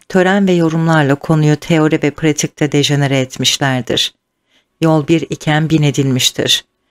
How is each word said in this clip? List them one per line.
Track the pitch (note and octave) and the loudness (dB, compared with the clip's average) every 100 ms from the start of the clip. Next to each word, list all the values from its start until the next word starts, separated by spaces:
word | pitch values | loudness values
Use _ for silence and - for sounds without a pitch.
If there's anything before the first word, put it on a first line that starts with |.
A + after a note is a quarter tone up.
| - | -4
tören | F#3+ F#3 G3+ G3 | 0 2 2 2
ve | |
yorumlarla | F3 E3 D#3+ E3 D#3+ C#3 C#3 | 2 0 0 0 2 2 0
konuyu | - D#3 D3+ D3+ | 0 2 2 0
teori | - E3 D#3 D#3 | 0 0 2 0
ve | D3 | -2
pratikte | C#3+ D#3+ D3 D#3 - D3+ | -2 -2 -2 -6 -4 -2
dejenere | D3 C#3 C#3+ C#3+ C3+ | 0 0 0 0 -2
etmişlerdir. | B2+ - B2+ - C#3 B2+ A#2 - - - _ _ _ _ _ _ | -4 -4 -4 -2 -2 -4 -4 -4 -4 -10 _ _ _ _ _ _
Yol | D#3+ D#3 C#3+ | 0 0 0
bir | E3 | -2
iken | C#3+ D3 - D3+ D#3+ | -2 -6 -2 -2 0
bin | D#3 | 0
edilmiştir. | D3 C#3 C3+ B2+ - - D3 - - _ _ | 2 0 -2 0 -2 -2 -2 -2 -4 _ _